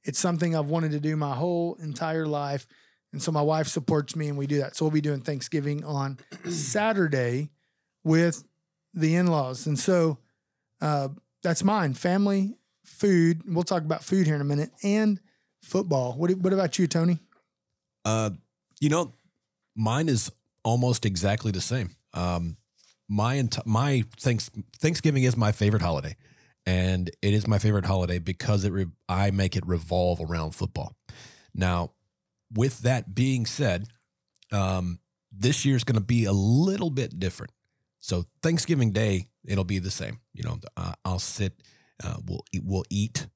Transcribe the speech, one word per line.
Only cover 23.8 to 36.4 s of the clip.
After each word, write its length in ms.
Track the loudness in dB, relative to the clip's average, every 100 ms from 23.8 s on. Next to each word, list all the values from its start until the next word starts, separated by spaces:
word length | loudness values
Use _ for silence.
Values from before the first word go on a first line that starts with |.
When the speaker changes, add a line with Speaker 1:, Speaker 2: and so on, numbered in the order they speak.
| 2 0 -2 -2
Speaker 2:
thanks-, 300 | 0 0 -4 -10 -16 -2
Thanksgiving 480 | 0 2 2 4
is 120 | 2 4
my 140 | 2
favorite 300 | 4 2 2
holiday, 340 | 0 -2 -6 -14 _ _ _ _
and 440 | 0 2 2 0 -2 -2
it 120 | 2
is 120 | 2 2
my 100 | 2
favorite 280 | 2 2 0
holiday 320 | 0 0 -2
because 440 | -4 -4 0 0
it 60 | 0
re-, 140 | -2 -4 -8 -4
I 220 | 0 2
make 240 | 2 0 -2
it 100 | -2
revolve 540 | -4 0 0 2 0
around 320 | -2 -4 -4
football. 400 | -6 -6 -6 -10 -14 -20 -20 -20 -20 _
Now, 380 | -2 0 0 -4 _ _ _ _ _ _
with 280 | -2 0 0
that 340 | 0 0 -2
being 320 | 0 0 0 -2
said, 400 | 0 0 0 -4 _ _ _ _ _ _
um, 480 | -2 0 0 -4 -8 _ _ _
this 340 | 0 2 2
year's 200 | 2 2
gonna 160 | 2 0
be 240 | 2 2
a 80 | 4
little 580 | 4